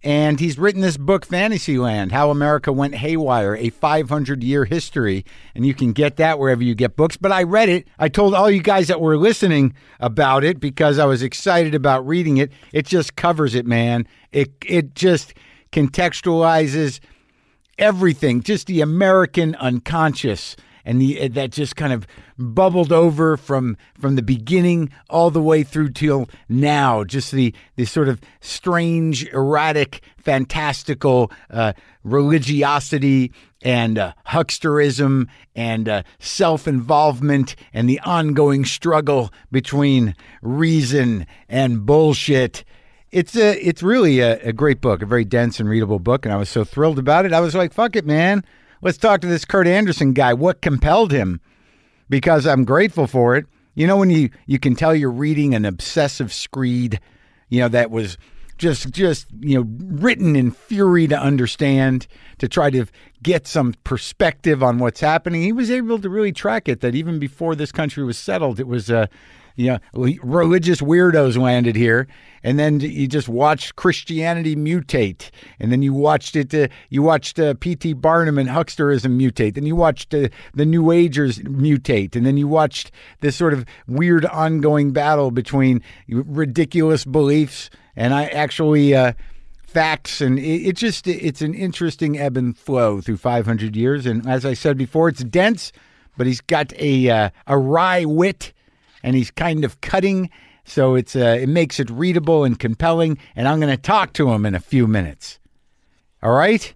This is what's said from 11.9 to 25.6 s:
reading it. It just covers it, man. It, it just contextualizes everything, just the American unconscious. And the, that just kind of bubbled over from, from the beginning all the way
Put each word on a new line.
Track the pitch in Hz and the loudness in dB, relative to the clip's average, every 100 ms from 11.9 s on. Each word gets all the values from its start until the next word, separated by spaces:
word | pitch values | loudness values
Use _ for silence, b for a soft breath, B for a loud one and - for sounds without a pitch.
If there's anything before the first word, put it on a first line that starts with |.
| 131 131 | 0 0
reading | 170 165 135 | -2 2 2
it. | 139 b b | 0 b b
It | 147 147 | -6 0
just | 180 151 - | -2 -2 -2
covers | 175 160 147 120 | -2 0 0 0
it, | 117 | 0
man. | 117 117 120 113 b b | 0 0 -2 -4 b b
It, | 139 139 _ - | -2 -2 _ -4
it | 175 143 | -2 -2
just | - 185 165 - - b b b | 0 2 2 -2 -20 b b b
contextualizes | - 143 135 175 - 180 165 165 160 156 143 151 131 b b b b b b b - | -2 0 0 -4 -2 -2 2 2 2 0 -2 -4 -6 b b b b b b b 0
everything, | 208 190 185 143 151 123 | 0 4 2 2 0 0
just | 120 208 - | -2 -4 -2
the | 180 | -2
American | 151 165 196 190 180 - 165 160 | 0 2 4 4 2 0 -2 -2
unconscious. | 131 123 - 160 160 135 139 98 - - b b - | -4 -4 -4 0 0 0 -4 -6 -8 -18 b b -2
And | 120 | 0
the, | 131 143 139 | 0 0 -4
that | 120 135 | -4 -8
just | 131 143 - | -6 -8 -4
kind | 151 | -4
of | 127 98 b b b | -4 -6 b b b
bubbled | 123 117 190 180 160 | -6 2 2 2 2
over | 165 170 151 160 156 | 4 4 4 0 0
from, | - 135 127 107 b b | -2 -2 -2 -6 b b
from | 139 135 | -2 0
the | |
beginning | 113 127 113 185 175 170 151 b b | 0 -2 0 2 2 2 -2 b b
all | 165 170 | 2 2
the | 160 | 2
way | 156 156 | 2 2